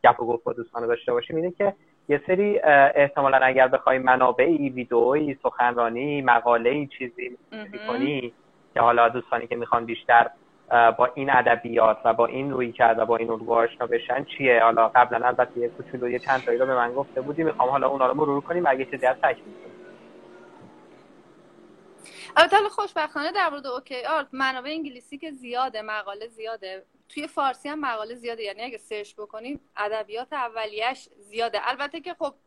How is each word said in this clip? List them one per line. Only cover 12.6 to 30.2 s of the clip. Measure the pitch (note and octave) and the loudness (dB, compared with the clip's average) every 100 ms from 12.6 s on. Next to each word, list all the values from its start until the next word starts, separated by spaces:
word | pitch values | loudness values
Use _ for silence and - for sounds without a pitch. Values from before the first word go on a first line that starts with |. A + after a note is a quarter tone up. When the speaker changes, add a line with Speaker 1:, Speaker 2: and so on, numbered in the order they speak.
| B2 - A#2+ A2+ | -6 2 2 2
Speaker 1:
و | A2+ | 0
با | A#2 | -2
این | A#2 | -2
الگو | A2+ A2+ | -6 0
آشنا | A#2 A#2 - A#2+ | 0 0 -2 -4
بشن | A#2+ - B2+ C#3+ | -4 -2 -6 -6
چیه؟ | - C3 A#2+ | -2 2 6
حالا | A2+ A#2 A2+ | 6 4 4
قبلاً | B2 A#2+ A#2 B2 | 4 4 2 0
البته | B2 B2 A#2+ | 0 -2 -2
یه | A#2+ | -6
کوچولو | - - B2+ B2 | -6 -14 -8 -6
یه | B2 | -6
چند | C#3 C3 | -2 -2
تایی | B2+ A#2+ | 0 -2
رو | C3 | 0
به | B2+ | 0
من | A#2+ | -2
گفته | B2+ C#3 C3 | -4 -6 -8
بودی، | C3+ D3 | -6 -4
می‌خوام | D#3+ D3+ B2+ | -4 0 0
حالا | C#3 C3 | 2 0
اونا | C#3 B2+ | 2 0
رو | |
مرور | C3 D3+ C#3 | 0 0 -2
کنیم، | - F3 D#3+ | -4 -2 0
اگه | C3 C3 | 0 -2
چیزی | C3 B2+ | -2 -2
هست | C3 | 0
تکمیل | D3+ B2 - | -2 -2 -12
کنیم. | - - - - - - - - - - - - - - - _ - _ _ _ - - _ _ - - - - - | -20 -20 -20 -20 -20 -20 -20 -20 -20 -20 -20 -20 -20 -20 -20 _ -20 _ _ _ -20 -20 _ _ -20 -20 -20 -2 4
Speaker 2:
البته | E4+ G4+ | 6 4
حالا | G#4 | 2
خوشبختانه | - G#4 E4+ D4+ D4 D4+ | -6 -6 -6 -6 -4 -4
در | G4 F4 | -2 -2
مورد | C#4+ C#4+ | -4 -10
اوکی | B3 _ B3+ B3 | -10 _ -10 -4
آر | D#4 C#4 | -4 -4
منابع | C4 C4 C4 C4 | -4 -4 -4 -8
انگلیسی | D#4+ D4 B3 _ C#4 | -10 -10 -14 _ -14
که | D#4+ | -14
زیاده، | C4+ B3 A#3+ C4 A3 | -14 -10 -6 -4 -6
مقاله | G#3+ G#3+ G3 G3+ A3+ | -8 -8 -8 -14 -16
زیاده، | A3+ A3 A3+ F#3+ F#3+ _ _ _ | -14 -12 -12 -14 -16 _ _ _
توی | - D4 | -14 -10
فارسی | - C4+ B3+ C#4+ | -4 -4 -4 -10
هم | D#4 | -8
مقاله | C#4 A3 G#3+ A#3+ | -6 -6 -10 -12
زیاده، | A#3 A3+ | -12 -8
یعنی | G#3 G3 | -10 -10
اگه | B3 A3 | -12 -14
سرچ | _ G#3 G#3 - | _ -12 -12 -16
بکنید | G#3 A3 A#3+ C#4+ _ - | -16 -14 -12 -14 _ -8
ادبیات | G#3 A3 G#3 A3 | -6 -6 -8 -12